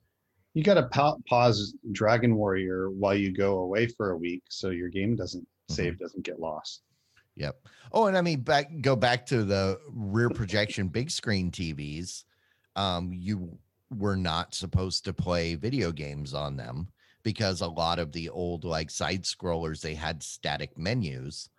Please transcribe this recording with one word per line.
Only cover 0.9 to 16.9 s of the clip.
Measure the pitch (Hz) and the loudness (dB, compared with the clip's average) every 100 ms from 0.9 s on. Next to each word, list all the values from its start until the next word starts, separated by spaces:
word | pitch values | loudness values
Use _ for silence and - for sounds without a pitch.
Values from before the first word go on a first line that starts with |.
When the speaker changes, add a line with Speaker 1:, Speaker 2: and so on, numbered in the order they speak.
| 139 147 - - | 4 4 2 2
Speaker 1:
pause | 123 123 107 101 - 117 | 6 6 6 0 -8 -8
Dragon | 98 110 117 120 110 | 2 4 6 6 4
Warrior | 101 95 92 92 95 | 4 2 0 -2 -2
while | 95 98 | 0 2
you | 101 98 | 4 2
go | 92 98 95 | 2 2 2
away | 90 101 117 | 2 2 0
for | - 104 | 0 -2
a | 87 | -2
week | 85 90 - | -4 -6 -8
so | - 95 | -6 -4
your | 87 87 | -2 -4
game | 95 101 110 | -2 -2 -2
doesn't, | 90 90 85 _ - | -4 -8 -12 _ -8
Speaker 2:
Mm-hmm. | |
Speaker 1:
save | 80 87 87 | -2 -2 -2
doesn't | 85 95 | -8 -8
get | 90 87 | -8 -6
lost. | 82 78 - - _ _ _ _ _ | -6 -6 -10 -14 _ _ _ _ _
Speaker 2:
Yep. | - 73 - - - - | -8 -8 -8 -16 -20 -2
Oh, | 214 214 | 4 4
and | 190 | 4
I | |
mean, | 175 147 | 4 0
back, | 123 147 143 160 | 4 2 2 0
go | 135 | 2
back | 127 123 123 - | 4 4 2 2
to | 123 | 0
the | 101 98 95 92 - | 4 2 2 0 -8
rear | 120 101 107 120 | -8 0 2 2
projection | 117 101 104 107 - 92 | 2 0 0 0 0 -2
big | 110 147 | -2 -4
screen | - - 98 90 | -4 0 0 0
T | - 80 | -2 -6
Vs. | 71 73 78 87 - - _ _ _ _ 95 | -4 -6 -6 -8 -12 -18 _ _ _ _ -4
Um, | 98 87 90 | -2 0 -4
you | 90 90 101 87 - _ _ _ | -4 -4 -4 -4 -12 _ _ _
were | 113 101 95 | -4 0 0
not | 90 80 87 | 0 0 -2
supposed | - 92 95 92 - - | -6 -2 0 0 -2 -4
to | |
play | - 90 87 85 82 | -4 0 0 0 -2
video | 110 135 87 | -2 0 -2
games | 76 73 71 71 | -2 -6 -8 -6
on | 71 73 69 | -6 -6 -6
them | 58 65 90 | -8 -8 -8